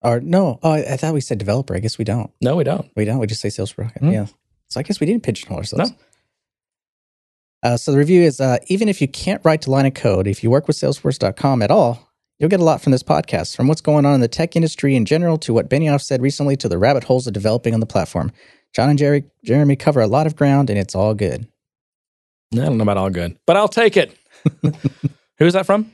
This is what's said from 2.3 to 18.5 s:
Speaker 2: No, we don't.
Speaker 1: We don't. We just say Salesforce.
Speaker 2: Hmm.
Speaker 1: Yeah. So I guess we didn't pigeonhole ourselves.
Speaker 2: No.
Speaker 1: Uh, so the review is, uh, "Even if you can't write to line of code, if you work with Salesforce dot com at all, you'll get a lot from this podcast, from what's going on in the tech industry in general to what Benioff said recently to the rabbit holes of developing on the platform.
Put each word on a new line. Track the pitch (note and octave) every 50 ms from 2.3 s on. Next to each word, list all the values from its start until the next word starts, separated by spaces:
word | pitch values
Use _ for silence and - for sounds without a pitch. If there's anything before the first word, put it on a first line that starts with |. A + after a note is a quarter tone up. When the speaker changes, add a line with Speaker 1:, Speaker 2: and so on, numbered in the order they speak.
| _ _
Speaker 2:
No, | - B2 C#3+ F3
we | D3+
don't. | C3+ B2 A#2 - _ _
Speaker 1:
We | G#2 G#2+
don't. | G#2+ A2+ C3+
We | A2+
just | G#2+ A2 -
say | - G#2
Salesforce. | - - G2+ G2 - - - A2+ - -
Speaker 2:
Hmm. | C3 D#3
Speaker 1:
Yeah. | - G#2+ G2+ G2+ _ _ _ _ _ _ _ _
So | - -
I | -
guess | - G#3 -
we | D3+ D#3
didn't | A3+ A#3 -
pigeonhole | - A2 - - - F2+ F2
ourselves. | G2+ - - A2+ F3+ B3
Speaker 2:
No. | - _ _ _ _ _ _ _ _ _ _ _ _ _ _ _ _ _ _ _ _ _ _ _ _ _ _ _ _ _ _ _ _ _ -
Speaker 1:
Uh, | A#2+ A#2+ A#2
so | - -
the | C#3 C#3
review | D3 D3+ F#3 F3+
is, | F3 D#3+ C3 -
uh, | C3+ C3 B2 A#2+ - -
"Even | F#3 F#3+ A3 G#3+
if | F#3+ -
you | D3 C3
can't | - - - - G3+ - _
write | D#3+ D#3 D#3 -
to | C3+
line | C3 C3+ C3+ C3+
of | C3+
code, | - - B2 F#2+ F#2 F#2+ G2+
if | G2 - -
you | B2+
work | B2 C#3+ - -
with | D#3 -
Salesforce | - C#3 C#3 - _ B2 C3+ -
dot | - G2+ -
com | - - C#3 C3+ B2 G#2+
at | G#2
all, | D3+ G#3+ D#3+ A#2+ A#2+ A#2+ _ _ _ _ _ _ _ _
you'll | D3 D#3+
get | G3+ F#3
a | F3
lot | D#3+ D3+ - -
from | D3+
this | C3 B2+
podcast, | - - D3+ D3+ D#3+ - - E2+ D#2+ - -
from | - A#2+ C3+
what's | D#3 D#3
going | - - D3+ D3+ C#3+
on | C#3+ C#3+
in | C3+
the | B2 A#2
tech | - - D#3+ E3+ -
industry | E3+ E3 D#3 - - - C#3 C3+
in | B2+ A2
general | F#2+ - - F3 E3+ E3 D#3
to | - - A#2
what | A2+ - -
Benioff | C3 C#3+ D#3+ D3+ C#3+ C#3 -
said | - C#3 B2+
recently | B2 C#3 C#3+ - G3 C#3+ C#3 C3+
to | - A2
the | F2 E2+
rabbit | F#2+ B2 C#3+ C3 -
holes | - B2+ B2+ B2
of | B2 G2
developing | G2+ F#2+ G#2+ G#2+ A#2+ - A#2+ A2+
on | A2+
the | A2+ -
platform. | - G2+ E2 - - F2 - - - _ - _